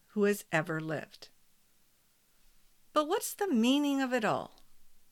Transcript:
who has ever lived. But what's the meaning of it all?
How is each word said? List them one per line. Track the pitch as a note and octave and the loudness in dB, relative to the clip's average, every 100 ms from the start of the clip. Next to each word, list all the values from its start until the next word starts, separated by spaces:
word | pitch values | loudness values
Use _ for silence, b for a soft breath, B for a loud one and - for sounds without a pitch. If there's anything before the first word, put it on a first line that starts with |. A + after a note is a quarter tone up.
| _ | _
who | G#3+ | 0
has | G3+ G#3 - | 0 0 -2
ever | D#3+ D#3 D#3 | -2 -2 -4
lived. | D#3 D3+ - - - _ _ _ _ _ _ _ _ _ _ _ - - - _ _ | -4 -8 -8 -18 -20 _ _ _ _ _ _ _ _ _ _ _ -20 -20 -20 _ _
But | D4+ D4+ | 0 0
what's | A4+ - | 0 -2
the | - G4+ | -4 0
meaning | A#3 A#3+ C#4+ C#4+ C#4 | 2 4 4 2 0
of | C4 | 0
it | B3 | 0
all? | G3+ B2 - - - - - - - | 0 -2 -4 -16 -20 -20 -20 -20 -20